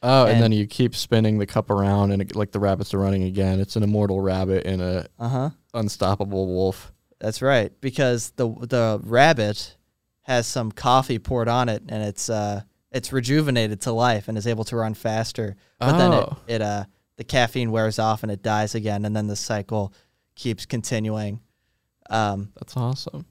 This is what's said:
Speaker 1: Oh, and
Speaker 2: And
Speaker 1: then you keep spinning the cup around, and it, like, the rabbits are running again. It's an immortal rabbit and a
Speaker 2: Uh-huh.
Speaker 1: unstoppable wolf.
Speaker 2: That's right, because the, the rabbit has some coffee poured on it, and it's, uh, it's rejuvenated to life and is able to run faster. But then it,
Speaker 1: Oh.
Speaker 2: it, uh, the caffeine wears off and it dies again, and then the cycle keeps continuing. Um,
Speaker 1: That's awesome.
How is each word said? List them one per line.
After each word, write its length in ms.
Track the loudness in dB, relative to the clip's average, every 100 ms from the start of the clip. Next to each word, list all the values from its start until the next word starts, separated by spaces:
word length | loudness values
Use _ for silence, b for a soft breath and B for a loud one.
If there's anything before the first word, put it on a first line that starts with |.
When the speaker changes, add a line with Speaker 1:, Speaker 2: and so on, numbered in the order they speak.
Speaker 1:
Oh, 180 | 4 6 6
and 80 |
Speaker 2:
And 80 | 6
Speaker 1:
then 100 | 6
you 160 | 4 0
keep 260 | 0 0
spinning 440 | 0 0 2 4 2
the 80 | 0
cup 220 | -2 0
around, 440 | 2 2 4 2
and 100 | 2
it, 140 | -2 -4
like, 160 | -4
the 80 | 0
rabbits 340 | 0 0 -2
are 40 | 0
running 260 | 0 0
again. 340 | 0 0 0 0
It's 160 | 0
an 80 | 0
immortal 380 | 0 2 2 0
rabbit 440 | 0 0 0 0 0
and 140 | -2
a 280 | -2 -4 -6 -8
Speaker 2:
Uh-huh. 320 | -4 -2 -4 -6 _
Speaker 1:
unstoppable 720 | -4 -4 -2 0 0 -2 -2 -2
wolf. 460 | 0 0 -2 -14 _ _ -8
Speaker 2:
That's 240 | -8 -2
right, 300 | 2 2 0 -6
because 500 | -6 0 0 0 -4 -4
the, 120 | -4
the 520 | -4 -2 0 2 0
rabbit 720 | 0 6 6 6 0 -2 -10 _ _ _ _ _ -2
has 200 | 0 0
some 240 | -4 -4
coffee 480 | -2 4 4 4 -4
poured 300 | -2 -2 0
on 200 | 0 0
it, 140 | -2 -6
and 160 | -6
it's, 260 | -6 -6 -4
uh, 320 | -2 -2 -4 -10 _ _
it's 200 | -8 -4
rejuvenated 680 | -4 0 2 2 0 0 -2
to 100 | -2
life 380 | 2 2 2 -2
and 100 | -4
is 80 | -2
able 160 | -2
to 140 | -2 -2
run 180 | -4
faster. 640 | -4 -4 -2 -4 -4 -6 -8 b b
But 180 | 2 4
then 140 | 6
it, 40 | 4 2
Speaker 1:
Oh. 60 | -8 -4
Speaker 2:
it, 140 | -2
uh, 220 | -2 -4 -6 _ _ -16
the 80 |
caffeine 460 | -2 0 2 0 0
wears 260 | 0 0 0
off 240 | 0 0
and 80 | -4
it 100 | -4
dies 320 | -2 0 0
again, 300 | -2 -4 -2
and 100 | -2 -2
then 100 | -4
the 80 | -6
cycle 560 | -4 -6 -2 -4 -4 b b b b
keeps 300 | -10 -6 -6
continuing. 760 | -6 -6 -4 -4 -2 -4 -6 -8 _ _ _ _ _ _ -4
Um, 440 | 0 0 -2 -8
Speaker 1:
That's 220 | -14 -10 -4
awesome. 500 | -4 -4 -8 -14 -16